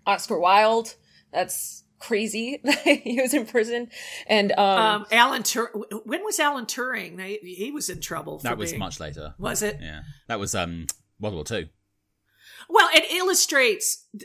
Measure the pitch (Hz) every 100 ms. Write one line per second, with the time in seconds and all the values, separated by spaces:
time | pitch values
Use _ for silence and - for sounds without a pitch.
0 | - 196 - 190 175 196 214 226 226 -
1 | _ _ _ - 185 - - - _ _
2 | - 220 214 208 233 285 254 285 262 285
3 | - 247 254 277 226 240 220 240 240 -
4 | - - - 214 202 - 196 196 220 208
5 | - 226 247 262 - 247 233 208 - 214
6 | - 302 427 370 294 277 220 - 254 233
7 | 175 175 190 208 180 180 226 294 220 -
8 | - 165 151 151 117 117 101 110 95 -
9 | 78 76 76 - 190 - 208 147 - 76
10 | - - - 113 98 104 85 85 80 -
11 | _ _ 107 87 73 110 80 _ _ _
12 | _ _ _ _ - - - 349 349 320
13 | - 339 370 370 - 285 247 190 - -
14 | _ 208